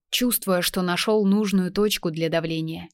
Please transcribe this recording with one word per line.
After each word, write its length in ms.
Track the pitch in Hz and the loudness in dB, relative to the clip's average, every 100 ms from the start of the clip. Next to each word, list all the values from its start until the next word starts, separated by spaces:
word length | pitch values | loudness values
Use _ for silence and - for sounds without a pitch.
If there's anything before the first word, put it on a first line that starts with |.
| _ | _
чувствуя, 500 | - 247 - - 180 | -2 0 0 0 0
что 220 | 175 190 | 0 -2
нашел 420 | 180 175 - 214 196 | -2 -2 2 2 4
нужную 460 | 202 208 190 180 | 4 4 2 0
точку 400 | - 208 208 175 | 0 0 0 -4
для 180 | 160 165 | -2 -2
давления, 600 | 165 165 160 160 165 170 | -2 -2 -4 -4 -8 -12